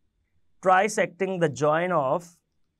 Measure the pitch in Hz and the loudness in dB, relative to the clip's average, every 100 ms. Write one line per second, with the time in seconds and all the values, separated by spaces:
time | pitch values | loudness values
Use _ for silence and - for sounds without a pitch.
0 | _ _ _ _ _ _ 185 185 214 208 | _ _ _ _ _ _ 2 4 2 -2
1 | 175 - 185 185 160 123 151 160 180 165 | -4 -4 -6 -2 -2 0 0 0 0 -2
2 | 131 170 170 _ _ _ _ _ | 0 -4 -6 _ _ _ _ _